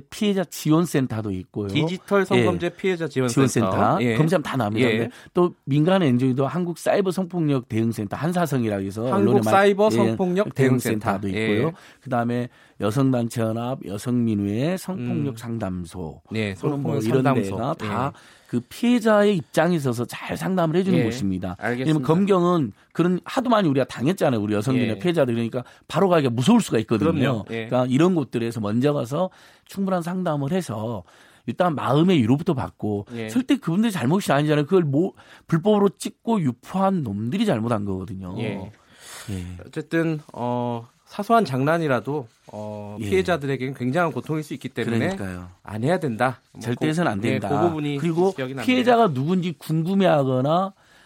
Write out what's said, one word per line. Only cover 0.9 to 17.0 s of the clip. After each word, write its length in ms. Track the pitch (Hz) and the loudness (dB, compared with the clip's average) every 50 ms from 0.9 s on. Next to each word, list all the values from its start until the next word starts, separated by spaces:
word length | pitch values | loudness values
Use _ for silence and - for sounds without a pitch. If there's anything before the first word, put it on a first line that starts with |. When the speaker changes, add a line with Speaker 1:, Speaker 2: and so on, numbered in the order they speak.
| - 147 131 120 113 110 107 104 | 0 0 0 0 -2 -4 -4 -4
Speaker 1:
있고요. 360 | 95 92 90 - _ 104 101 98 | -6 -6 -8 -8 _ -6 -6 -2
Speaker 2:
디지털 560 | 95 - 156 165 185 175 - - 202 202 190 | 0 0 0 0 -4 -6 -4 0 2 2 2
성범죄 420 | 190 - 123 120 175 175 165 170 175 | 4 4 4 4 4 2 0 -2 -4
Speaker 1:
예. 20 | |
Speaker 2:
피해자 400 | 175 - - 190 185 165 165 143 | -6 -2 -2 -2 0 0 -4 -4
지원센터. 380 | - 135 127 123 120 143 135 123 | -2 0 0 2 4 4 4 4
Speaker 1:
지원센터. 480 | - 123 104 95 98 127 101 110 143 190 240 | 4 2 0 2 2 2 2 2 2 2 2
Speaker 2:
예. 120 | 120 110 | 0 2
Speaker 1:
검사하면 280 | 113 156 160 185 156 - | 2 2 2 2 0 -2
다 120 | - - | -2 -2
나옵니다. 320 | 135 113 104 107 113 131 120 | -2 0 0 2 2 2 2
Speaker 2:
예. 80 | 110 110 | 2 0
Speaker 1:
근데 120 | 117 247 - - - - _ | -2 -4 -6 -12 -20 -4 _
또 200 | 180 175 180 - - _ | 2 2 2 0 -6 _
민간 360 | - 135 147 151 180 190 196 | -2 2 2 4 4 4 4
엔지오도 460 | 175 135 123 123 131 131 123 135 135 135 | 4 4 4 4 2 2 2 0 -2 -2
한국 300 | 131 175 180 175 165 - | -2 -2 -4 -4 -6 -2
사이버 340 | - 180 185 196 202 190 | 0 0 2 2 2 0
성폭력 560 | 175 190 190 170 180 175 160 147 139 127 113 - | 0 -2 -4 -4 -2 -2 0 2 0 0 -2 -2
대응센터 480 | 110 110 113 117 110 - 107 98 - | -2 0 0 0 0 -2 -4 -6 -6
한사성이라고 680 | - 131 165 175 180 175 147 147 127 117 110 104 98 98 | -4 -4 -2 0 0 0 0 0 0 0 0 -2 -2 -4
해서 180 | 98 95 110 113 131 | -6 -6 -6 -4 -2
Speaker 2:
한국 200 | - 202 202 196 | 0 2 4 4
Speaker 1:
언론에 20 | - 202 214 | 4 4 4
많이, 0 | |
Speaker 2:
사이버 460 | - - 196 202 202 202 185 208 220 | 4 4 6 6 4 4 4 2 4
Speaker 1:
예, 40 | 220 | 4
Speaker 2:
성폭력 600 | - 233 113 113 - 190 180 180 190 214 - - | 4 2 2 2 0 0 0 0 0 -2 -2 0
Speaker 1:
대응센터도 680 | - 131 131 127 123 - 117 107 107 107 110 101 98 104 98 | 2 2 4 4 2 2 -2 -2 -2 -2 -2 -2 -2 -2 -4
Speaker 2:
대응센터. 0 | |
Speaker 1:
있고요. 400 | 92 107 110 110 104 107 131 160 | -2 -2 0 0 0 0 0 -2
Speaker 2:
예. 40 | 175 - - - - _ | -4 -6 -16 -20 -20 _
Speaker 1:
그다음에 480 | _ 123 127 120 120 120 120 123 120 120 - _ - _ _ _ | _ -4 -2 -2 0 0 -2 -2 -4 -6 -10 _ -20 _ _ _
여성단체연합, 1080 | 101 104 107 139 135 135 127 120 117 113 - 113 113 113 110 117 120 120 135 - - | -4 -2 0 2 2 2 2 0 0 -2 -2 -2 -2 -2 -2 -4 -6 -6 -8 -8 -8
여성민우회, 920 | - 98 104 - 127 123 123 117 113 110 101 101 101 101 113 135 165 185 180 | -10 -10 -8 -6 -2 -2 0 0 0 0 0 0 -2 -2 -2 -2 -2 -4 -6
성폭력 560 | - - 185 - 123 120 180 160 143 139 113 | -6 -8 -8 -8 -6 -4 -4 -2 -2 -4 -6
Speaker 2:
음. 20 | 113 | -8
Speaker 1:
상담소 840 | 117 117 117 117 107 95 92 90 87 80 - 90 85 78 67 - _ _ | -10 -8 -6 -6 -6 -6 -6 -8 -10 -10 -10 -10 -10 -10 -12 -14 _ _
Speaker 2:
네, 220 | 104 110 110 101 95 | -6 -4 -4 -4 -4
Speaker 1:
또는 260 | - - 147 143 139 | -4 -4 -4 -2 -2
뭐 180 | 139 - - | -4 -4 -4
Speaker 2:
성폭력 60 | 139 | -2